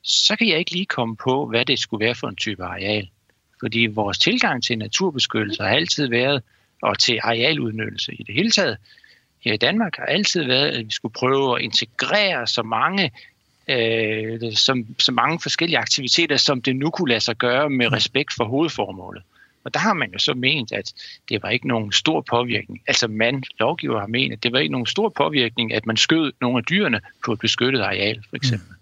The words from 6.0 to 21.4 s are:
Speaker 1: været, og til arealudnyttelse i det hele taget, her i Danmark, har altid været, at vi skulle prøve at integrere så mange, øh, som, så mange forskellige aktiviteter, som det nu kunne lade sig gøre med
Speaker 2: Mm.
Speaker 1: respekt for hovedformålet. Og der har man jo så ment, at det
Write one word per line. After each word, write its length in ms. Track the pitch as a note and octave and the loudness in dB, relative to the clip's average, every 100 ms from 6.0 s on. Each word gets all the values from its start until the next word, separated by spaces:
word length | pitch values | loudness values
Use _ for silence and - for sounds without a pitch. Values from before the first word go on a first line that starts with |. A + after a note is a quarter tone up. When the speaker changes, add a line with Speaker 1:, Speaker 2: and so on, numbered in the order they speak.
| C#3 | 2
Speaker 1:
været, 340 | A#2 C3 C#3+ - _ _ _ | 2 2 0 -4 _ _ _
og 160 | - G2+ | -2 2
til 220 | - A2+ | 2 2
arealudnyttelse 920 | A2+ A#2 B2+ D#3 A#2+ A2 G#2+ G#2 - | 0 2 0 0 -2 -4 -6 -6 -10
i 80 | - | -10
det 120 | - | -6
hele 160 | G#2 A3 | 0 2
taget, 260 | G#3+ E3+ G2+ _ - _ _ _ _ | 4 2 -2 _ -20 _ _ _ _
her 80 | A#2 | -2
i 40 | G#2+ | 2
Danmark, 400 | A#2+ G#3 G#3 - | 2 2 -2 -2
har 80 | |
altid 400 | - F3 G#3 F3+ | -2 0 2 0
været, 240 | C3+ B2+ D3 | 2 2 2
at 180 | B2+ A2 | 0 -6
vi 40 | |
skulle 220 | - A#2 | -6 -6
prøve 440 | - B2+ C3+ C3+ B2 | -2 2 2 2 0
at 40 | |
integrere 840 | C3 - - - C3 F#3+ G3+ D3+ A#2 | 0 0 -2 -4 0 2 2 0 -2
så 160 | - | -2
mange, 480 | A2 A2+ C#3+ G3 E3 - - _ _ _ - | -2 0 2 2 0 -2 -20 _ _ _ -2
øh, 720 | C3 A2+ A2+ A2 A2 A2 A2+ A#2 | 0 2 2 0 -2 -4 -6 -2
som, 320 | G#2 - C3 A2 - | 2 2 2 -2 -2
så 140 | - | 0
mange 280 | A#2+ B2+ E3 | 2 2 0
forskellige 380 | - - E3+ C#3 | -4 -2 0 0
aktiviteter, 580 | A2+ - B2+ - E3+ C3+ | 0 -2 2 2 2 2
som 260 | - C3+ | 2 2
det 140 | B2+ C3 | 0 0
nu 140 | C#3+ | 0
kunne 180 | - D#3+ | 0 0
lade 120 | A2+ | 2
sig 160 | A2+ A2 | 0 0
gøre 340 | B2 B2+ D3+ | 2 2 2
med 160 | C3 A#2+ | 2 2
Speaker 2:
Mm. 40 | |
Speaker 1:
respekt 400 | A#2+ - C3 D3 - | 2 0 0 -2 -2
for 80 | |
hovedformålet. 800 | A2 C3+ D#3+ - F#3+ F#2+ F#2 F#2+ - _ - _ | 0 2 0 0 -4 -6 -12 -14 -20 _ -20 _
Og 100 | - | -6
der 60 | C#3+ | 0
har 140 | F#3+ | 0
man 160 | F#3 A#2 | 0 -2
jo 80 | F#2+ | -2
så 160 | - | -2
ment, 380 | C3 B2+ D#3 A2 | 2 2 0 -2
at 200 | G2+ G2 - - - - | -6 -8 -12 -18 -18 -4
det 140 | A2 | -4